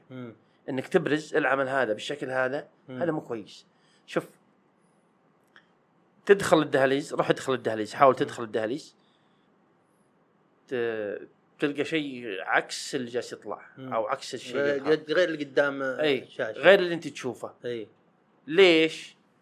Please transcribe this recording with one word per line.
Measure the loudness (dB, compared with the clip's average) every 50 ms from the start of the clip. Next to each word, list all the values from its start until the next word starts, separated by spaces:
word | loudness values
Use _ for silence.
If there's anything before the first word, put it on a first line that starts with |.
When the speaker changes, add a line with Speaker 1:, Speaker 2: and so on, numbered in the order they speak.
| _ -18
Speaker 1:
مم. | -16 -16 -14 -16 -16 -20 _ _ _ _ _ -6
Speaker 2:
إنك | -6 -6 -2 0
تبرز | 0 0 2 2 0 -2 -2 -2 -2
العمل | 0 2 2 2 2 0 0
هذا | 0 2 2 2
بالشكل | 0 -2 -6 -8 -8 -8 -6 -4
هذا، | -2 -2 -2 -2 -2 -6 -8 -12 _ _ _ -12
Speaker 1:
مم. | -8 -4
Speaker 2:
هذا | -2 -2
مو | -2 -4
كويس. | -6 -8 -10 -10 -10 -14 -18 -20 -20 _ _ _ _ _ _ _ _
شوف، | -8 -6 -6 -6 -6 -10 _ _ _ _ _ _ _ _ _ _ _ _ _ _ _ _ _ _ _ _ _ _ _ -20 -20 _ _ _ _ _ _ _ _ _ _ _ _ _
تدخل | 4 4 4 4 4 4 4
الدهاليز، | 4 4 2 2 4 4 2 0 -2 -4 -4
روح | -2 0 0
ادخل | 0 0 -2 -4
الدهاليز، | -4 -2 -2 -2 -2 -2 -4 -4 2
حاول | 6 6 6
Speaker 1:
مم. | 6 6
Speaker 2:
تدخل | 0 -6 -6 -8
الدهاليز، | -8 -6 -4 -4 -4 -4 -4 -8 -10 -14 _ _ _ _ _ _ _ _ _ _ _ _ _ _ _ _ _ _ _ _ _ _ _ _ _ _ _ _ _ _ _ _ _ _ _ -8
ت-، | -4 -4 -2 -2 -4 -4 -6 -6 -8 -10 -12 -16 _ _ _ _ _ -4
تلقى | -4 -2 -2 -2 -4
شيء | -2 -4 -4 -4 -6 -10 -10 -10 -10 -10 -8
عكس | -4 0 0 0 0 -2 -6 -12 -8 -8 -6
اللي | -6 -6 -6
جالس | -6 -6 -6 -8
يطلع، | -10 -12 -10 -10 -12 -12 -12 -16 -20 -16
Speaker 1:
مم. | -10 -6
Speaker 2:
أو | -4 -2 -2
عكس | -2 -4 -4 -6 -8 -12
الشيء | -10 -10 -6 -4
Speaker 1:
غير، | -2 0 0 -2
Speaker 2:
اللي | 0 0 0
يظهر. | 0 0 0 0 2
Speaker 1:
غير | 2 2 2
اللي | 0 -4 -8
قدام | -2 0 2 2 2 0 -2
Speaker 2:
أي، | -4 -4 -2 0 0 0 0 0
Speaker 1:
الشاشة. | -2 -8 -8 -6 -6 -6 -4 4
Speaker 2:
غير | 6 8 8 8
اللي | 6 0 -2
أنت | -4 -6 -10
تشوفه. | -10 -8 -8 -8 -8 -8 -10 -14 -12 _ -10
Speaker 1:
أي. | -10 -8 -8 -10 -14 _ _ _ _ _ _ _ _ _ _ _
Speaker 2:
ليش؟ | 0 6 8 8 8 8 8 6 4 0 -4 -14 -18 -20 _ _ _ _ _